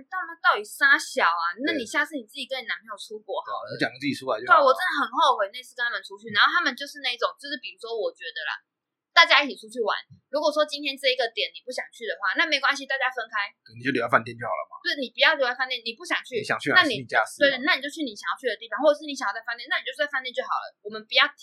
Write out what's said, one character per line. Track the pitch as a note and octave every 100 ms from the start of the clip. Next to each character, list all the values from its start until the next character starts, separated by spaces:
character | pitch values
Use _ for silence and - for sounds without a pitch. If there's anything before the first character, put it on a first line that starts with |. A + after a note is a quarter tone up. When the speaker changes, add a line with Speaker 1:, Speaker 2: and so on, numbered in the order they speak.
| C4+
Speaker 1:
他 | F#4
妈 | E4+ E4
到 | F4+ A#3+
底 |
杀 | G#3+ - C#4 D4
小 | - B3+ F3+
啊？ | E3+ E3+ F#3
那 | D4 D#4
你 |
下 | A3+ D4
次 | D4+ D4+
你 |
自 | G#3+ C#4
己 |
跟 | B3+ C4
你 | A3
男 | F3+
朋 | A3
友 | G3+
出 | - G#3+
国 | G#3 E3
好 | - A#2+
了。 | G2+
Speaker 2:
对 | A#2
啊， |
你 |
讲 | C#3 B2+
自 |
己 | C#3 A#2+
出 | C3
来 | A2
就 | A#2+
好 |
了。 |
Speaker 1:
对 | E4
啊， |
我 | C#4
真 | C#4
的 | F4+ D4+
很 | -
后 | C#4 D#4 B3
悔 | G3
那 | B3+
次 | B3 -
跟 |
他 | A#3+
们 | G#3
出 | - G3+
去， | A3+
Speaker 2:
嗯。 | G#3
Speaker 1:
然 |
后 | C4
他 | E4+
们 | E4 B3
就 |
是 | C#4+ D4
那 | C4 A#3
种， | F#3+ -
就 | C#4+
是 | C#4+
比 | G#3
如 | F#3
说， | A3+ A#3
我 | F3
觉 | - E3+
得 | D#3+ D3+
啦， | A2 _ _ _ _ _
大 | - E4
家 | C#4
一 | D4
起 | -
出 | A3
去 | B3
玩， | G#3 G2+ - - _
如 | C#4+
果 | D4+
说 | D4+
今 | D4+ C#4+
天 | D4 C4+
这 | C4+
一 | B3+
个 | A#3 -
点 | F3
你 | - -
不 | B3
想 | -
去 | - A3
的 | -
话， | G3 A#3
那 | E4
没 | C#4+
关 | C4+
系， | C#4 C4+
大 | C4+
家 | B3+
分 | B3+ A3+
开。 | A3 G3+ -
Speaker 2:
对， | _ A2+
你 |
就 | B2
留 | B2
在 | A#2
饭 | B2
店 | A2 A#2
就 | A#2
好 | D#2+
了 | -
嘛。 | - F4
Speaker 1:
对， | D4+
你 | B3
不 | -
要 | C#4 D#4
留 |
在 | B3
饭 | B3+ C4
店， | B3
你 | A3+ A#3
不 | F4
想 | F3+
去， | - B3
Speaker 2:
你 | -
想 | B2+
去 | D3
哪 | C3+
是 | D#4+
你 | G#3
家 | A#2 B2
事 | A2 -
嘛。 | C#4
Speaker 1:
那 | C4
你， |
对， | C#4+
那 | D4+
你 |
就 | C#4
去 | D#4+ C#4
你 | G#3
想 | -
要 | F#3+
去 | B3+
的 | G#3
地 | A3+
方， | G#3
或 | D4
者 | D4
是 |
你 | D4+
想 | C4+ A3
要 | G#3+
在 |
饭 | A3+ A#3
店， | B3
那 | F4
你 |
就 | A#4+ -
在 | D4
饭 | C4+
店 | B3+
就 | B3 -
好 | C#3
了。 | G2+ -
我 | G#3
们 | G#3+
不 | G#3+ B3
要 | D4 -